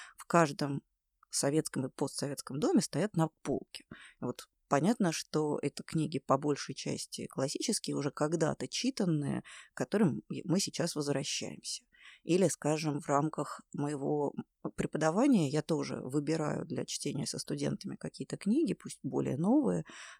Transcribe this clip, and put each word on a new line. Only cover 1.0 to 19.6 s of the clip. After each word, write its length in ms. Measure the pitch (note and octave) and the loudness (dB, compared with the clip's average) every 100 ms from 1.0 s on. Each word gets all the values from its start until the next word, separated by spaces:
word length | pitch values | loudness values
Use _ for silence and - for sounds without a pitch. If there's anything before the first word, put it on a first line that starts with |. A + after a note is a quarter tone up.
| _ _ _ | _ _ _
советском 560 | - C3+ D3+ D3 - C3 | -2 2 2 0 -2 -4
и 40 | |
постсоветском 680 | - C#3 - C#3+ C#3+ - C3+ | -2 -4 -4 -6 -6 -8 -2
доме 220 | C4 E4+ | 4 4
стоят 360 | E3 C3+ G3+ - | 4 0 0 2
на 120 | D#3+ - | 0 0
полке. 420 | - B2+ - - - - - - | -4 -4 -4 -18 -18 -20 -20 -10
Вот 280 | B2 - - _ _ | -8 -8 -12 _ _
понятно, 440 | C#3+ D#3+ A#3+ F#3 | 2 4 2 2
что 460 | D#3 - D3+ D3+ D3 | 0 -2 0 0 0
это 220 | C#3+ - | -2 -6
книги 360 | - E3 D3+ C#3 | -4 -2 0 -2
по 200 | - C3+ | 0 0
большей 360 | C#3+ C#3+ - | 2 -2 -4
части 520 | C3+ - C3+ - - - | -8 -6 -6 -6 -10 -10
классические, 680 | - C3+ - - G#3 - C#3+ | -4 -2 0 0 0 -2 -2
уже 140 | C#3+ | -2
когда-то 560 | - D3+ E3 D#3 C#3 - | 0 0 2 2 0 -4
читанные, 760 | - A#3+ - F#3+ D#3 C#3+ C3 - - - | -2 -2 0 2 2 2 -2 -4 -18 -18
к 20 | - | -6
которым 440 | C3+ G3+ G#3 A2 - | 0 4 4 2 -6
и 120 | - - | -10 0
мы 100 | E3 | 0
сейчас 360 | - - E3 | 0 -2 -2
возвращаемся. 920 | - C#3+ C#3 D3 - - - - - _ _ - - | -2 -2 -2 -2 -6 -6 -10 -10 -10 _ _ -20 -20
Или, 260 | - F3 F#3 | 0 4 4
скажем, 520 | - D3 D#3 D#3 C#3+ | 4 0 0 0 -2
в 80 | - | 2
рамках 520 | C#3+ D#3 D3+ C#3+ - - | 2 2 -2 -6 -6 -12
моего 640 | - C#3+ D3 C#3 D3 C#3+ - - _ - - | -4 -4 -2 -2 0 0 -2 -10 _ -12 -4
преподавания 720 | - D#3+ D#3 F3 C#4 A#3+ D3 | -2 2 2 4 6 6 6
я 140 | D3 | 2
тоже 380 | - D#3 C3+ C3 | 0 0 0 -4
выбираю 640 | B2 C#3+ C#3+ D#3+ D3+ - | -2 -2 0 0 0 -2
для 200 | - B2+ | -4 -4
чтения 420 | - - C#3+ C#3+ - | -4 -6 -4 -4 -4
со 120 | C3+ | -6
студентами 580 | - D3 C#3+ C#3 - C3+ | -6 -4 -2 -4 -6 -8
какие-то 400 | - - - - | -10 -10 -10 -6
книги, 380 | G3 B3 D#4 | 0 2 2
пусть 240 | - - - | -2 -8 -10
более 340 | - C3+ C3+ C3 | -4 -2 -2 0
новые, 480 | F3 C#4 | 2 4